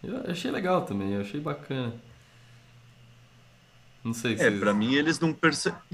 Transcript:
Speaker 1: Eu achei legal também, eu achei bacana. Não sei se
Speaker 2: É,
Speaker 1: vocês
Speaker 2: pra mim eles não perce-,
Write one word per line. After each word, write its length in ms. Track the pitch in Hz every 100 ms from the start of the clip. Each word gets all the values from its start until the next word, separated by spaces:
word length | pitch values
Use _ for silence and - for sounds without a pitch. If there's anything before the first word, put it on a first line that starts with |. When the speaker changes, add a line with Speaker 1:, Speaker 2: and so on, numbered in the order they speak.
Speaker 1:
Eu 180 | - 262 190
achei 240 | 170 254
legal 320 | - 180 180 -
também, 280 | 101 98
eu 80 | 101
achei 180 | 101 147
bacana. 540 | 151 147 - 135 120 110 - - - - - - - - - - - - - - - - - - - -
Não 100 | 113
sei 220 | 117 120 107
se 80 |
Speaker 2:
É, 60 | 120
Speaker 1:
vocês 100 | 101
Speaker 2:
pra 140 | 101
mim 220 | 104 113 139
eles 240 | 156 160
não 120 | 165
perce-, 420 | 151 160 151 185 - -